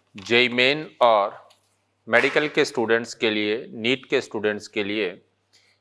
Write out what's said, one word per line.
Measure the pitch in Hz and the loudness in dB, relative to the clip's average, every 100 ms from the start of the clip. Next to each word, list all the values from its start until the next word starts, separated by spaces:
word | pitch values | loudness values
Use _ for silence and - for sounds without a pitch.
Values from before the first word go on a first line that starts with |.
| _ 110 | _ -18
जेई | 98 120 123 | 0 2 4
मेन | 123 127 151 156 - | 2 0 0 -6 2
और | 120 107 101 - - _ _ _ _ _ - | 4 4 2 -4 -20 _ _ _ _ _ 0
मेडिकल | 117 139 151 147 | 2 2 0 -2
के | 156 139 | 0 -2
स्टूडेंट्स | - 110 117 120 | -2 0 0 -2
के | - 113 | -4 -2
लिए, | 107 104 113 - | 0 -2 -4 -8
नीट | 123 113 131 - | -6 -2 -2 -2
के | 135 | -4
स्टूडेंट्स | - 110 107 104 - | -4 -4 -4 -4 -8
के | 110 | -8
लिए | 101 107 92 98 _ _ _ _ _ _ | -6 -4 -6 -8 _ _ _ _ _ _